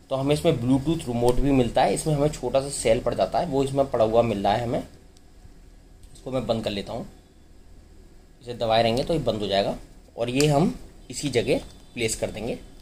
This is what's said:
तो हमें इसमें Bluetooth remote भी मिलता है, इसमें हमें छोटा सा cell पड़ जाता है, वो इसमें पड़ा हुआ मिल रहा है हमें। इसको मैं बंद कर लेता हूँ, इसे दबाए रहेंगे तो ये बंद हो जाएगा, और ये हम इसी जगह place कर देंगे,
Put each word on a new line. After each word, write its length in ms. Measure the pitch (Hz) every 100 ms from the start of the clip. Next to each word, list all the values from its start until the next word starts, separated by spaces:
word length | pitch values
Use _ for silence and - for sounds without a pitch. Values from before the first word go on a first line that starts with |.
| -
तो 60 | 131
हमें 180 | 139 147
इसमें 160 | 170
Bluetooth 540 | 127 120 135 139 165 131
remote 280 | 117 120 120
भी 160 | 135
मिलता 320 | 135 113 120
है, 100 | 170
इसमें 200 | 180 160
हमें 140 | 147 147
छोटा 320 | 151 123 135
सा 80 | 139
cell 280 | - 117 120
पड़ 140 | 120
जाता 260 | 120 92 113
है, 80 | 170
वो 160 | 135
इसमें 220 | 135 135 135
पड़ा 180 | 120 110
हुआ 160 | 113
मिल 200 | 117 101
रहा 100 | 98
है 100 | 110
हमें। 160 | 120 151
इसको 1500 | - - - - - - - - - - - - - - 139
मैं 140 | 127 110
बंद 160 | 113
कर 80 | 107
लेता 220 | 101 95
हूँ, 140 | 113 196 - - - - - - - - - - - - -
इसे 120 | 120 117
दबाए 280 | 117 110
रहेंगे 200 | 117 117
तो 100 | 147
ये 60 | 160
बंद 200 | 120 107
हो 60 | 101
जाएगा, 300 | 98 117 240 - - - -
और 120 | 120
ये 160 | 127 151
हम 260 | 143 202 - - - -
इसी 180 | - 147
जगह 300 | 120 113 226 - - -
place 220 | 123 113 -
कर 160 | 101
देंगे, 280 | 101 113 247 - -